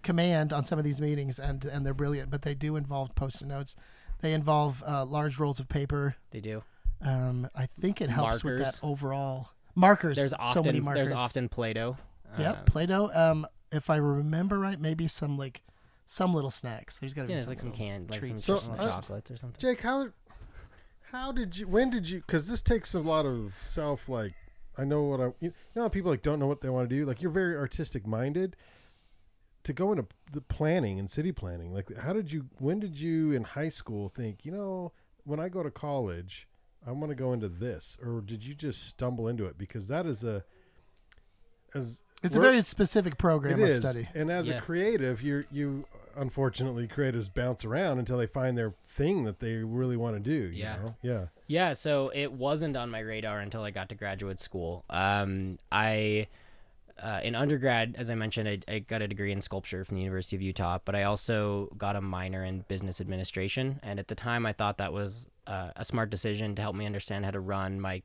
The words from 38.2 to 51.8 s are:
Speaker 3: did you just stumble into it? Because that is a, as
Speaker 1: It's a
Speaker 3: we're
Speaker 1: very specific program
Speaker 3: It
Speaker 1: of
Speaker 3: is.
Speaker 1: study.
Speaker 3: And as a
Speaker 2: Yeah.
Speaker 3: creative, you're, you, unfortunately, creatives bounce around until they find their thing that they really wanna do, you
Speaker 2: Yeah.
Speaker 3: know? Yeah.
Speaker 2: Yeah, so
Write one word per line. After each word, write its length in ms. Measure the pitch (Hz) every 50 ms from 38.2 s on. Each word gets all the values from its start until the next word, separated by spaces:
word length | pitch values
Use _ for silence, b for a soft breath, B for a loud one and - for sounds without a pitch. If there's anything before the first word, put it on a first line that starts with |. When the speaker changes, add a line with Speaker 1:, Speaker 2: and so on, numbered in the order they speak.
| 104
Speaker 3:
did 220 | 95 113 107 107
you 100 | 131 147
just 320 | 143 151 143 120 - -
stumble 420 | - - - 127 123 123 117 113 113
into 160 | 120 117 104
it? 120 | 92 - -
Because 300 | 101 - - 117 98 95
that 180 | 135 160 180
is 180 | 165 135 104 117
a, 200 | 117 107 101 92 b b b b b b b b b b b _ _ - - _ _ _ _ - - - _ _ _ -
as 280 | 143 131 117 117 - _ _ _ - -
Speaker 1:
It's 120 | 180 170
a 40 | 220
Speaker 3:
we're 60 | 254
Speaker 1:
very 160 | 262 262 240 196
specific 560 | - - - 202 - - 214 185 175 143 -
program 420 | - 175 160 156 139 143 139 139
Speaker 3:
It 40 | -
Speaker 1:
of 40 | 180
Speaker 3:
is. 60 | 143 123
Speaker 1:
study. 300 | 117 - 123 120 113 - -
Speaker 3:
And 160 | 151 151 156
as 180 | 175 180 170 156
a 40 | 156
Speaker 2:
Yeah. 60 | 120
Speaker 3:
creative, 600 | 110 - 165 175 190 214 233 202 135 127 127 110 123
you're, 220 | 147 143 143 147 -
you, 340 | 139 143 147 139 139 139 - - - - - - -
unfortunately, 720 | 143 139 131 - 139 135 131 113 - 127 131 123 117 120 113
creatives 440 | - - 143 131 123 117 107 98 -
bounce 320 | - 123 127 127 - -
around 340 | 110 113 147 196 180 139 127
until 180 | - 123 127 123
they 80 | 120
find 300 | 107 - 139 127 131 123
their 180 | 120 113 110 95 - -
thing 380 | - - - 143 156 196 190 131
that 140 | 107 98 -
they 160 | - 113 113
really 400 | 113 110 110 113 123 127 127 123
wanna 240 | 117 117 120 110 104
do, 120 | 104 120 156 156 113 90
you 140 | 85 95 104
Speaker 2:
Yeah. 140 | 107 107
Speaker 3:
know? 200 | 101 98 113 113 - -
Yeah. 240 | 123 123 107 90 82 _ - -
Speaker 2:
Yeah, 260 | - 147 165 185 175 139
so 360 | -